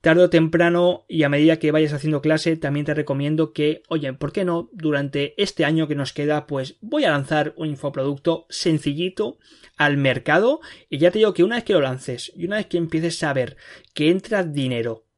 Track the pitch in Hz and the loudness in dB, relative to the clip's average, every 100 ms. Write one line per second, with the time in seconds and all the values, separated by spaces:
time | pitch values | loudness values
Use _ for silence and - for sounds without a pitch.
0 | 170 165 175 165 160 165 170 175 175 175 | 4 6 6 6 4 4 4 4 2 0
1 | _ 160 143 143 156 160 151 151 156 151 | _ 0 2 4 4 4 2 2 2 0
2 | 151 151 151 156 170 160 151 143 147 151 | -2 -2 0 0 0 -2 -2 -4 -2 -4
3 | 147 139 143 156 156 - 151 156 _ 160 | -2 -2 -2 0 -2 0 -2 -2 _ -4
4 | 143 131 147 - 180 170 170 208 160 143 | -4 -6 -6 -4 -2 -2 -6 -6 -2 -2
5 | 143 143 143 - 202 - 147 160 156 143 | -2 -4 -4 -4 -6 0 0 2 0 -2
6 | 135 - 147 151 143 139 131 - 220 294 | -4 -4 -2 -2 -2 -6 -6 -12 -4 0
7 | 240 143 135 156 147 - 156 143 147 139 | 2 0 0 -2 -2 -4 -8 -6 -6 -4
8 | 139 139 - 165 - - 180 160 143 143 | -4 -2 -2 -2 -4 -4 0 0 -2 -4
9 | 180 - 214 - _ - - - 147 143 | -6 -4 -6 -6 _ -20 -20 0 0 2
10 | 135 123 - 156 226 302 - - _ 143 | 2 0 2 2 4 0 -6 -20 _ 2
11 | 170 196 214 185 185 240 - 185 135 127 | 2 4 0 4 2 2 0 0 0 -4
12 | - 123 - - 175 208 - 175 165 160 | -8 -10 -12 -10 -6 -6 -4 -4 -2 -2
13 | 165 160 156 135 120 - - - _ - | -4 -4 -2 -2 -4 -8 -20 -20 _ -2
14 | 151 185 - 208 175 143 131 120 117 113 | 2 2 0 -4 -2 -2 -2 -2 -4 -8
15 | _ | _